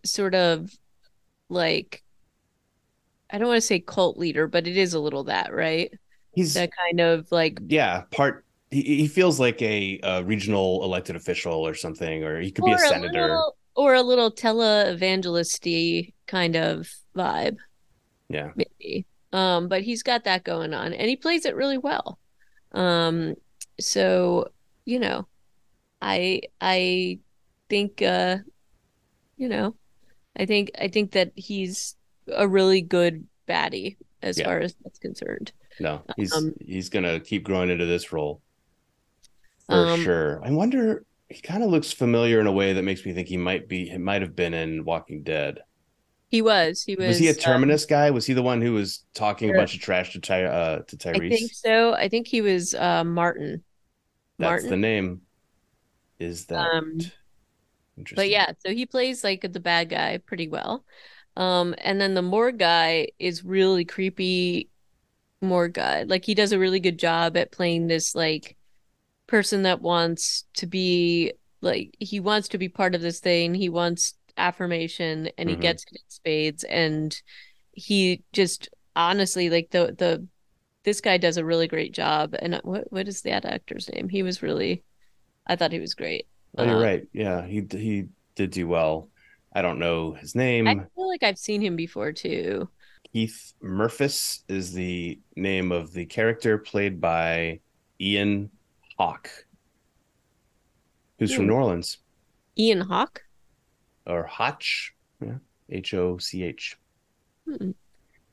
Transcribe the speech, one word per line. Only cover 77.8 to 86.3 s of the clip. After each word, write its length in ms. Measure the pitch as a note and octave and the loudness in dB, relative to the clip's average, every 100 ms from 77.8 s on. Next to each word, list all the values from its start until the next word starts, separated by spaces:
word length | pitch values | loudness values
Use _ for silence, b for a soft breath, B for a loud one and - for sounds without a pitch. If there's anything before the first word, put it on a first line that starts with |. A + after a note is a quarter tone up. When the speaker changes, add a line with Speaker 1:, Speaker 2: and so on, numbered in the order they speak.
| - G3+ F#3 F3+ _ | -2 2 2 0 _
Speaker 1:
just, 360 | - F3+ - - - _ D#3+ | 0 0 -2 -12 -20 _ 0
honestly, 540 | E3+ G3+ F#3+ F#3 F3 | 2 2 0 0 2
like, 200 | E3+ E3 | 0 2
the, 240 | F3+ F3 - | 0 0 0
the, 300 | F3 E3 F3+ _ _ _ _ _ | -2 -2 -6 _ _ _ _ _
this 180 | - G#3 | -4 -2
guy 160 | A3 F#3 | 2 2
does 200 | E3+ E3+ | 2 0
a 80 | D#3+ | 0
really 220 | E3 E3 | 2 2
great 260 | D#3+ - | -2 -4
job. 420 | - D#3+ D3+ D#3 - | -2 0 2 0 -4
And 200 | E3+ F3 | -4 -4
what, 280 | - F#3+ - | -4 -8 -6
what 140 | F#3+ G3 | -8 -8
is 140 | F#3+ | -8
that 220 | - - - | -4 -4 -4
actor's 440 | - - - - | -8 -8 -12 -10
name? 160 | - F#3 | -8 -6
He 140 | G3 | -4
was 180 | F#3 F3+ | -4 -4
really, 400 | - - - F3+ - _ _ _ _ _ - | -4 -2 -2 -4 -8 _ _ _ _ _ -6
I 80 | F3 | -2
thought 140 | D#3+ | -2
he 60 | E3 | -2
was 140 | D#2+ - | -8 -8
great. 320 | - D#2+ - | -6 -6 -8